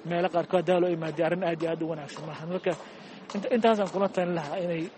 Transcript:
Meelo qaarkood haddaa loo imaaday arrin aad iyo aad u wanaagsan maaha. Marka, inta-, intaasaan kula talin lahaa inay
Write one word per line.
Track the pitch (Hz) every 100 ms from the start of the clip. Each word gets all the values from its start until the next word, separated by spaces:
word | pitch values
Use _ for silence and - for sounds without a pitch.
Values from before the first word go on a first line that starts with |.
Meelo | 160 170 175
qaarkood | 170 160 180
haddaa | 165 180
loo | 180
imaaday | 170 160 151 160
arrin | 175
aad | 185 165
iyo | 165
aad | 165
u | 160
wanaagsan | 160 143 - 156
maaha. | 143 160
Marka, | 180 185 160 - - - - -
inta-, | 202 196
intaasaan | 247 226 214 190
kula | 180 196
talin | 190 175 175
lahaa | 147 175
inay | 175 165 165